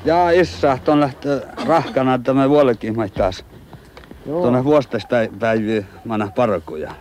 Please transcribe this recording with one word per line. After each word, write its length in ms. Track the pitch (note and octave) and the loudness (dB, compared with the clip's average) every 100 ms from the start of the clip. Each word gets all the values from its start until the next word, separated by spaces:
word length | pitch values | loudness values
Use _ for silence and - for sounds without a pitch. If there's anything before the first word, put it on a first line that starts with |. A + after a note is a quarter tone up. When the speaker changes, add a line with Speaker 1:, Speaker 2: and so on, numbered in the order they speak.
Speaker 1:
Jaa, 260 | D3 E3+ F3 | 2 2 4
issa, 480 | F3 E3+ - D3 B2+ | 4 2 0 0 0
ton 160 | - D3 | 2 2
lähtö 460 | C#3+ B2+ C#3+ C#3 - - B2 | 2 -2 -4 -4 -6 -8 0
rahkana, 480 | D#3+ B2 C3 C3 | 0 0 -2 0
että 200 | B2+ B2 | 0 0
me 140 | C3+ C3+ | 2 4
vuolekin 480 | D3 C3+ A2+ A2 A2 | 4 4 2 -4 -4
mait 180 | G#2 | -6
taas. 300 | - G2 F#2 - - - - - - - - B2+ | -2 -4 -4 -18 -20 -20 -20 -20 -20 -20 -16 -8
Speaker 2:
Joo. 140 | D#3+ | -2
Speaker 1:
Tuonne 240 | B2 B2+ | 0 2
vuostesta 520 | C3 D3+ B2+ A2+ - A#2+ A2 G2 | 4 2 2 -8 -2 -2 -2 -2
päiviä 460 | A2+ A2+ G#2+ A2 F#2+ - | -2 0 0 -2 -4 -14
mana 240 | A2+ G#2+ G#2 A2+ | -8 -6 -4 -2
parkuja. 580 | A#2+ F#2 - D#2 C#2+ D2+ | 0 0 -6 -12 -12 -14